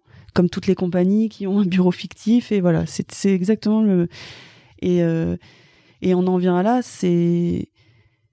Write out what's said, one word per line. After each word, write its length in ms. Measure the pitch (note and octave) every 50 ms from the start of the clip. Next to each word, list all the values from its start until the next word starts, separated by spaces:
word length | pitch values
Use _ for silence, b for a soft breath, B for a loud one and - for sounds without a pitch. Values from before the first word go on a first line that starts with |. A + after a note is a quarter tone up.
| _ b b b b b b
Comme 160 | - F3+ F3
toutes 180 | - F#3+ -
les 80 | G3 F#3
compagnies 540 | - F#3 F3 E3+ F3+ F3+ F#3 G3+ G#3+ A3 G#3+
qui 180 | - - G3+
ont 120 | F#3+ G3 G3+
un 60 | G#3
bureau 260 | F3 F3+ F#3 F3+ F3+
fictif, 600 | F3+ - - F3 - - - G#3+ A#3 A#3+ A#3 -
et 80 | G#3+ G3+
voilà, 260 | F3+ F3+ E3 E3 E3
c'est, 240 | D#3+ - - - - -
c'est 180 | - - G3 G3
exactement 480 | F#3 F3+ F#3+ A3 G#3 - G#3+ G#3+ A3
le, 280 | A3 G#3 F#3+ F3+ F3 F3 B B B B B B B B B B B B B B
et, 200 | - F#3 F3 F3
euh, 360 | E3+ E3+ E3 E3 E3 E3+ F3 F3 b b b b b b b b b b b b
et 120 | b F#3 F#3
on 140 | F3+ F#3
en 100 | F#3 F#3
vient 200 | F3+ F3+ F3+ F3
à 60 | F3+ F#3
là, 180 | A3 B3 B3+
c'est, 880 | A#3+ - - - - F3+ F3 E3+ E3+ E3+ F3 E3+ F3 F3 F3 - - - _ _ _ _ _ _ _ _ _ _ _ _